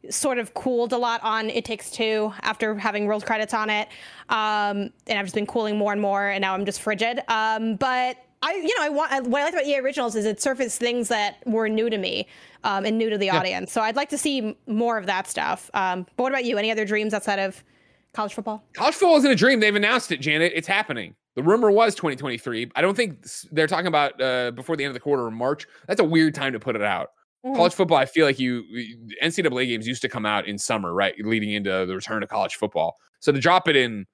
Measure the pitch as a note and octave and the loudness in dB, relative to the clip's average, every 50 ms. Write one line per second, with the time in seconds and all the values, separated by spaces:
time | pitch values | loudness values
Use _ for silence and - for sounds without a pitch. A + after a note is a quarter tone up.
0 | - - - - - C#4+ B3+ A#3+ A3+ F#3+ - - - B3+ B3+ A#3 A#3+ A#3 B3+ A#3+ | -10 -6 -4 -2 0 0 0 0 -4 -4 -8 -4 -2 0 2 2 0 0 0 0
1 | A#3+ A#3+ A#3 A3+ - A3 G#3+ A3 A3 A3 - A3+ A3 - A3+ G#3 - - - - | 0 0 -2 0 0 0 0 0 0 0 -2 -4 -4 -4 -8 -8 -8 -12 -4 -2
2 | A3+ A3 A3 G#3+ G#3+ G#3+ G3+ - - - A3 - A3+ G#3+ A3 G#3 G3 A3 G3+ G#3 | -2 0 2 0 0 -2 -4 -4 -4 -4 -2 0 -2 -2 -2 -2 -2 -2 -2 0
3 | G#3 G#3 G#3+ G#3+ G#3 - A3+ G#3+ G#3+ G#3 - A3 G#3+ G#3+ G#3+ G#3 G#3+ - - - | 0 0 0 -2 0 -2 -2 -2 -2 -2 -2 -2 0 0 0 -2 -2 -4 -10 -20
4 | - - - - - - - A3 G#3+ G#3+ G#3+ G#3 G#3 G#3 G3+ G3+ G3+ - _ _ | -20 -20 -20 -20 -6 -2 -2 0 0 0 0 0 0 0 -2 -2 -4 -6 _ _
5 | _ - A3+ G3+ G3 F#3 - G#3+ G#3 G3+ - A#3+ A3 G#3+ G#3 G#3+ G#3 G#3 G3+ G#3 | _ -4 -4 -2 -2 -2 -2 -4 -4 -2 -2 -2 -2 0 0 0 0 0 0 0
6 | G#3 G3 G3 G3 G3+ G3+ G3 G3 G3 F#3+ F#3+ F#3+ G3+ G3 F#3+ - - G#3+ G#3+ F3+ | 0 0 0 0 0 0 0 0 0 0 0 -2 -2 -4 -4 -4 -4 -4 -2 0
7 | A3 A3+ B3 B3 - - A3+ A3 A3 A3 A3 A3 A3+ A3+ A3 F#3+ C#4 C4 B3+ B3+ | 0 -2 -2 -4 -2 -2 0 0 2 0 0 0 -2 -2 -2 0 0 0 0 0
8 | B3+ B3+ B3 - - _ _ _ - D4+ F4+ G4 D#4+ D#4 A#4 A#4 D4+ D4+ D4 C#4 | 0 -2 -4 -8 -16 _ _ _ -4 -2 -2 -2 -2 -2 0 0 0 0 0 0
9 | D#4 C4+ C4+ C4+ B3+ A#3+ A#3 C#4+ C#4+ D#4+ E4 F4 C4+ D4 C#4+ C#4 B3+ C4+ C#4 D4 | 0 0 0 -2 0 0 0 2 2 0 0 0 0 0 0 0 0 -2 -2 0
10 | B3 A#3 G3+ A3+ G3+ A3 G#3 G#3 - C4+ C4 B3+ C4 A#3 - - A#3 A#3+ A#3+ A#3+ | -2 -2 -2 -2 -2 -2 -2 0 0 -2 0 0 -2 -4 -2 -2 -2 0 0 0
11 | A#3 - A#3+ G#3+ G#3 G#3 - - - B3 G#3+ A3+ A3+ G#3+ G#3+ A3 A3+ A#3+ A3 G3+ | 0 0 0 0 0 -2 -4 -6 -4 -2 0 0 2 2 2 0 0 0 0 -2
12 | F#3 F#3 - - G#3 _ - - - - - - - - G3 G3 G3 G#3+ A3 A3+ | -2 -4 -4 -4 -6 _ -12 -20 -20 -20 -20 -6 -4 -2 -2 0 0 0 0 0
13 | A3+ A3 G#3+ G3+ G3+ F#3+ F#3 E3+ F#3 F#3 F#3 F3+ F#3 - - A#3 A3 G3+ A3 C4+ | 0 0 0 0 0 2 2 2 2 0 -4 -4 -6 -4 -2 -2 -2 0 0 -2
14 | C#4+ - - C#4+ - D#4 C#4 C4+ A3 G#3+ - _ _ - G#3+ G#3+ A#3 A#3 A#3 A3 | -4 -2 -4 -2 -2 -2 -2 0 -2 -4 -8 _ _ -4 -2 0 0 0 0 -2
15 | F#3 F#3 G3 F#3 G3 - - - D3 - F3+ F#3+ - - - G#3 F#3+ F#3 F3+ F#3 | -2 -2 -2 -4 -4 -4 -4 -4 -2 -2 -2 -4 -6 -6 -2 -2 0 0 -2 -4
16 | F#3 _ _ - B3 C4 C4+ C4+ B3+ A#3+ A3 G#3 G#3 A3 A3+ G#3+ G#3+ G3 G#3+ G#3 | -6 _ _ -2 -2 0 0 0 0 0 0 0 0 0 0 -2 -2 0 0 0
17 | G#3+ G#3+ G#3 G3+ - - G3+ G3 G3 G3 F#3+ - _ _ _ _ _ _ _ _ | 0 0 -2 -2 -2 -2 -2 0 -2 -4 -4 -10 _ _ _ _ _ _ _ _
18 | _ _ _ - G#3+ G3+ - - G3+ A3+ G#3+ G#3+ _ _ _ - - C#4+ D#4 - | _ _ _ -6 -6 -6 -6 -8 -8 -8 -8 -8 _ _ _ 0 0 0 2 4
19 | G4 F4 E4 D4 B3+ C#4+ B3+ D#3+ E3+ B3+ C4+ A#3 G#3+ G#3+ G3+ G#3 G#3 G#3 A#3+ B3 | 6 6 8 8 8 6 6 6 6 6 6 6 4 4 4 4 2 4 2 2
20 | - - F3 C3+ C3+ D3+ D3+ D#3 E3 F3 - E3 D#3 - G3 G3+ G#3+ - C#3+ A#2 | 0 -2 -6 -4 -2 0 2 4 2 2 2 -2 -2 0 0 0 0 -2 -4 -6
21 | G2+ F2+ - _ _ _ _ C3 C3+ E3 G3+ A#3+ B3 G#3+ G3+ G#3+ A3+ A3 G3+ - | -6 -10 -14 _ _ _ _ 0 4 4 4 6 6 6 6 6 6 4 2 0
22 | - D#3+ C3+ B2+ C#3+ C#3 B2 A2+ - C3 A#2 A2+ A#2+ A#2+ - C3+ D#3+ F#3 G3 G3+ | -2 -4 -2 -2 -4 -6 -6 -6 -6 -6 -4 -4 -4 -4 0 2 2 2 4 2
23 | A#3+ G#3 D3 - - - - - - - D#3 D3+ D#3 D#3 F#3 E3 F3+ F3+ D#3+ D3 | 0 -2 -2 -12 -16 -14 -14 -14 -14 -4 0 0 2 2 2 0 0 2 2 2
24 | C#3+ C#3 - - C3 C3 B2+ B2+ B2 A#2+ A#2+ A#2 - - E3 D3 C#3 C#3+ C3 B2 | 2 2 0 -2 0 0 0 0 0 -2 -4 -6 -6 -6 -4 -2 -2 -4 -6 -6
25 | - D3 C#3+ C3+ A#2+ A2+ A2 A2+ A#2+ C3 D3+ D3+ - _ - - _ - F3 - | -2 0 0 0 0 -4 -4 -2 -2 -2 -2 -2 -6 _ -20 -20 _ -4 0 2
26 | G3+ D#3 E3 D#3+ D#3+ D#3 D3 - C#3+ C3+ B2+ G#2+ - C3+ A2+ A2 G#2 G#2 F#2+ F2 | 2 4 4 4 4 2 2 0 -4 -2 -4 -4 -4 -4 -2 -2 0 0 0 -2
27 | E2+ - _ _ _ _ _ _ - B3+ C4+ A#3+ C4 C4 - - - E3 E3 C#3 | -4 -8 _ _ _ _ _ _ -8 -4 2 4 2 2 4 2 2 4 4 4
28 | C3 C3 - D#3+ D#3+ C#3 C3+ B2 C3 B2 B2 A#2+ G2+ D#2+ G#2 A#2+ A#2+ G#2+ A#2 A#2 | 4 2 4 4 4 4 4 2 0 -2 -2 -4 -6 -8 -10 -10 -10 -10 -14 -16
29 | A#2 A2+ G#2+ - C3 E3 E3 - F3+ D3+ B2 B2 B2+ B2 A#2 A2 A2 A#2 C3 B2 | -16 -16 -6 -2 -2 0 0 2 0 2 2 0 0 0 -2 -4 -4 -6 -6 -4
30 | - B2 - B2 G#2+ G#2+ G#2 G2+ E2+ F2+ G2+ G2+ - - A#2+ G#2+ G2 F2 E2+ F#2+ | -6 -6 -4 -2 0 0 0 0 0 -2 -6 -6 -2 -2 -2 -2 0 -2 0 2
31 | G2 G2 - - G#2+ G#2+ A2+ A2 G#2 G#2+ G#2 G#2 G2 G2 F#2 F#2+ F#2+ F2+ F#2+ F#2+ | 2 0 0 -4 -2 -2 0 0 0 -2 -2 -2 -2 0 0 0 0 -2 -4 -8
32 | G#2 - A#2 G#2+ G2 - - G#2 G2 - - - A2 G2+ - E2 D#2+ - - _ | -6 -6 -6 -6 -6 -4 -2 -2 -2 -2 -2 -4 -4 -4 -2 -2 -2 -2 -4 _
33 | _ _ _ _ - - C#3 C#3 A#2 E3 F3 F#3 F3+ E3 D3+ C#3 B2+ A#2+ A2 G#2 | _ _ _ _ 0 0 0 2 4 4 4 4 4 4 4 4 2 2 -2 -8
34 | F#2+ _ | -12 _